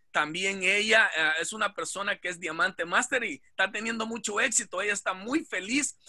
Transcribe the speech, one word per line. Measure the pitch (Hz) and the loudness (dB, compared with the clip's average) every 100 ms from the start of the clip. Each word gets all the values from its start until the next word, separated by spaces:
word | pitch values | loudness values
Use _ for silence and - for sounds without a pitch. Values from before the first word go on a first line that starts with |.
| _ | _
también | 175 151 165 196 196 | 0 0 -2 -2 0
ella, | 185 202 214 220 208 160 | 2 2 6 6 6 4
eh, | 156 160 | 2 2
es | 170 | -2
una | 214 208 196 | -2 -4 -2
persona | 160 185 202 196 | -8 -4 -4 -4
que | 180 | -6
es | 170 | -6
Diamante | 175 160 180 190 | -6 -2 -2 -2
Master | 170 196 254 262 | 0 0 2 0
y | 226 139 _ | -2 -6 _
está | - 190 | 0 0
teniendo | 214 226 226 220 | 0 -4 -4 -4
mucho | 226 - 208 | -4 -2 0
éxito. | 254 - 220 180 | 2 0 -2 -2
Ella | 208 | -2
está | 202 - | -2 -2
muy | 185 208 302 - | -6 -2 -2 -2
feliz | 196 190 269 277 - | -6 -2 0 -2 -6